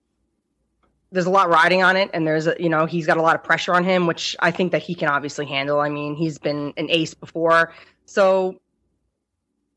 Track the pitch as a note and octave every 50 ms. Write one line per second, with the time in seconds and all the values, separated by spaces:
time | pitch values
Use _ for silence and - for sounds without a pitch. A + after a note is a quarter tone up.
0 | _ _ _ _ _ _ _ _ _ _ _ _ _ _ _ _ _ _ _ _
1 | _ _ F#3 F#3 F3 F#3 F#3+ G3 F#3+ F3 E3 D#3+ E3 F3 F3+ F#3 F#3 F3+ F#3 F#3+
2 | G3 - - E3+ D#3+ D#3 D#3 D#3 D#3 E3 - - F3 E3 D#3+ D#3 D#3+ D#3+ E3+ F3
3 | D3+ E3 E3+ E3 D#3+ E3 D#3 D3+ - - E3 D#3+ - - F3 F3+ F3+ F#3+ F#3 F3+
4 | F3 E3 D#3+ - - - - - - E3+ E3 - F#3 F3 - D3+ - - E3+ F3
5 | E3+ D3+ C#3+ C#3 D3+ C#3+ - - D3 C3+ C#3+ C#3 C#3 C#3+ D3 D3 D3 D3 D3 D3
6 | D3 D3 D3+ D3 E3 D#3+ D3 - - D3+ D3 D3 C#3+ C#3+ - - D#3+ C#3+ E3 E3
7 | D#3+ - - - - - - E3 E3 E3 E3 E3 E3 E3 - - - - _ _
8 | _ - - G#3+ G3 F#3+ F#3+ F#3+ F#3 F#3 F#3+ - _ _ _ _ _ _ _ _
9 | _ _ _ _ _ _ _ _ _ _ _ _ _ _ _